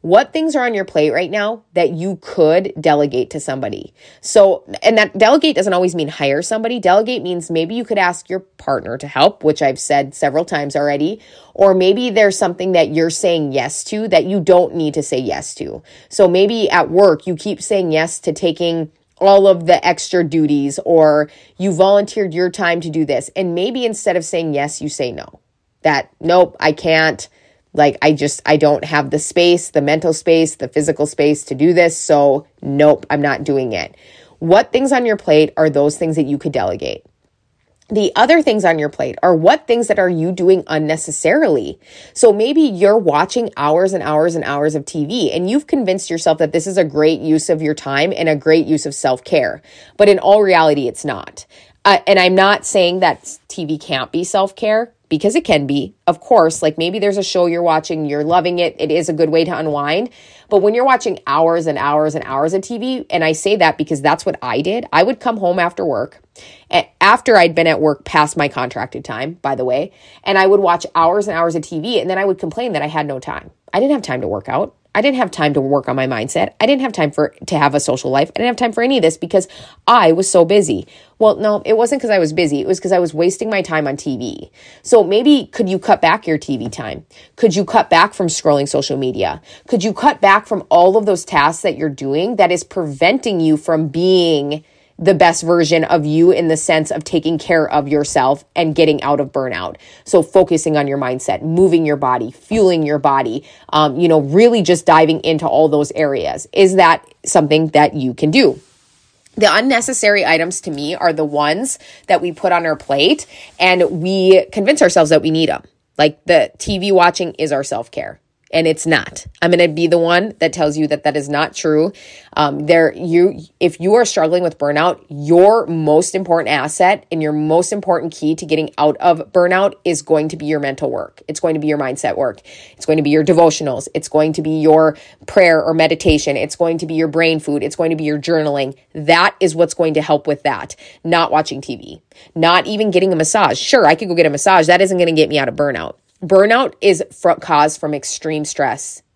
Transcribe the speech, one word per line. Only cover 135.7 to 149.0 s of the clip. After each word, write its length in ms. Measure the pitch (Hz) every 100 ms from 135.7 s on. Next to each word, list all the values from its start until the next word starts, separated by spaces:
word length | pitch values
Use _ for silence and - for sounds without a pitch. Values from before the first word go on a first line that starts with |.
meditation. 640 | 160 160 165 185 151 151 139
It's 200 | 117 -
going 220 | 170 165
to 80 | 160
be 80 |
your 140 | 160 160
brain 320 | 156 165 160
food. 240 | 151 147
It's 120 | 143 -
going 140 | 165
to 60 | 160
be 80 |
your 140 | 151 151
journaling. 580 | 151 165 151 143 135 135 _
That 400 | 156 151 165 190 -
is 160 | 185 160
what's 180 | 170
going 200 | - 160
to 80 | 151
help 260 | 151 151 156
with 160 | 143
that. 320 | 139 104 - - - _
Not 300 | 165 170 165
watching 280 | 151 151 180
T 140 | -
V. 260 | 120 - - _ _ _ -
Not 320 | 165 180 -
even 240 | 208 214
getting 200 | 180 190
a 40 | 170
massage. 420 | 156 220 175 -
Sure, 280 | - 262 156
I 100 | 160
could 120 | 202
go 60 |
get 100 | 170
a 60 | 160
massage. 380 | 143 202 185 160
That 120 | 180
isn't 160 | 190 180
gonna 160 | 170
get 160 | 160 151
me 80 | 147
out 120 | 131
of 80 | -
burnout. 400 | 143 117 80 - _ _
Burnout 480 | 175 190 208 233 262 _
is 240 | 196 170 -
fr-, 200 | - 180
caused 460 | - - 151 151 -
from 140 | 151
extreme 540 | 143 - - 160 151 147
stress, 560 | - 135 117 - -